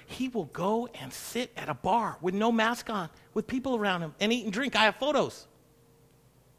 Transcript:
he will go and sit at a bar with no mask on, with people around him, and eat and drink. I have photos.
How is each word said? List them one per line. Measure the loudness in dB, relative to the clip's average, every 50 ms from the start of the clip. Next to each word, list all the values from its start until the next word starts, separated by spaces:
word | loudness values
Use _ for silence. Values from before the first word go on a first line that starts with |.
| -16
he | -12 -8 -6 -4 -4
will | -2 -4 -6
go | -6 -6 -2 0 0 0 0 0 -4 -8 -12
and | -12 -12 -10
sit | -12 -10 -6 -4 -4 -4 -6 -8
at | -8 -6 -6
a | -6
bar | -2 0 2 2 2 2 0 -4 -4
with | -2 0 0
no | 2 4 4
mask | 4 4 4 2 2 -2 -4 -4
on, | -4 -4 -4 -6 -8 -14 -16 -6 -4
with | -4 -2
people | -2 -2 -2 0 0 0
around | 2 2 2 2 0 -2
him, | -4 -4 -2
and | 0 2 2
eat | 0 0
and | -2 -2
drink. | -2 -2 0 4
I | 4 6
have | 4 4
photos. | 2 0 2 2 2 2 0 -2 -8 -16 -20 -20 _ _ _ _ _ _ _ _ _ -20 -20 _ _ _ _ _ _ _ _ _